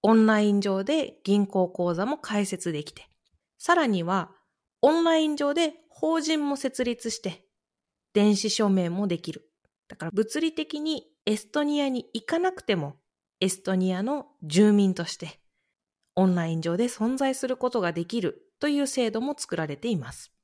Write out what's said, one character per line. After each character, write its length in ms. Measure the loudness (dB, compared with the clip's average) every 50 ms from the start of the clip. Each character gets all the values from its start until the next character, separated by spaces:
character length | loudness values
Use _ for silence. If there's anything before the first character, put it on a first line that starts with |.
オ 120 | 6 6 6
ン 120 | 6 6
ラ 140 | 6 4 4
イ 120 | 2 2
ン 100 | 2 2
上 220 | 0 0 -2 -2 0
で 360 | 0 0 0 -2 -4 -10 _ _
銀 220 | 2 2 2 2
行 220 | 2 2 0 0 0
口 240 | 0 -2 -2 0 0
座 120 | 0 -2
も 120 | -2 -4
開 280 | -6 -6 -4 -2 -2 -2
設 260 | -2 -4 -6 -6 -6
で 120 | -6 -6 -8
き 80 | -10
て、 180 | -16 -20 -20 _ _ _ _ _ _ _ _ _ _
さ 180 | _ 0 2 2
ら 100 | 2 4
に 180 | 2 0 0 0
は 280 | 0 -2 -2 -2 -6 -12 _ _ _ _ _ _ _ _ _
オ 100 | 2 4
ン 120 | 4 4 4
ラ 140 | 4 4
イ 100 | 4 2
ン 80 | 0 -2
上 180 | -2 -2 0 0
で 200 | 0 0 0 -2 -8 _ _
法 320 | _ -4 -2 0 0 0
人 260 | 0 0 0 0 0
も 80 | -2 -4
設 280 | -2 -4 -6 -4 -2 -4
立 260 | -4 -4 -6 -6 -8
し 100 | -8 -6
て、 240 | -8 -10 -10 -10 _ _ _ _ _ _ _ _ _ _ _ _ _ _ _
電 220 | 4 6 6 4
子 140 | 4 0 -2
署 200 | 0 2 2 2
名 200 | 4 2 2 0
も 180 | -2 -2 -2
で 120 | -2 -2 -4
き 120 | -6 -12
る。 200 | -14 -14 _ _ _ _ _ _ _ _ _ _
だ 60 | -14
か 100 | _ -10
ら 60 | -4
物 280 | -2 -2 -2 0 -2 -2
理 160 | -2 -2 -2
的 240 | -4 -8 -6 -8 -6
に 280 | -4 -4 -4 -6 -8 _ _ _ _
エ 100 | -2 -2
ス 160 | -2 -4 _
ト 120 | -4 -2 0
ニ 180 | 0 0 0
ア 80 | 0 0
に 180 | -2 -4 -6 -6 _
行 120 | -8 -4
か 140 | -2 -2 0
な 120 | 0 0
く 120 | -2 -4 -2
て 120 | -2 -2
も、 200 | -2 -2 -6 -10 _ _ _ _ _ _ _ _ _
エ 60 | -2
ス 160 | -2 -2 -4 _
ト 120 | -2 0
ニ 180 | 0 0 0 0
ア 80 | -2 -2
の 240 | -4 -4 -6 -8 _ _ _ -12
住 280 | -2 4 6 6 6
民 220 | 6 6 4 4 2
と 120 | -2 -6
し 100 | -8 -10
て 240 | -12 -14 -16 -16 _ _ _ _ _ _ _ _ _ _ _ _ _ _ _ _
オ 100 | 2 2
ン 100 | 4 4
ラ 120 | 2 0
イ 80 | -2 -4
ン 60 | -2
上 140 | -2 -2 0
で 100 | 0 -2
存 300 | -2 -2 -4 -4 -4 -2
在 180 | 0 -2 -2 -2
す 140 | -2 -4
る 80 | -4 -4
こ 140 | -2 -4 -2
と 100 | -2 0
が 140 | -2 -2 -2
で 100 | -4 -6
き 160 | -4 -4 -2
る 320 | -2 -4 -6 -8 _ _ _ _
と 80 | -2
い 100 | 0 0 0
う 60 | 0
制 240 | 0 0 -2 -2 -2
度 100 | -2 -4
も 140 | -4 -4 -6
作 180 | -8 -8 -8 -6
ら 120 | -6 -4
れ 100 | -6 -6
て 100 | -6 -4
い 80 | -4 -4
ま 160 | -4 -4 -8
す。 220 | -14 -16 -18 -20 _ _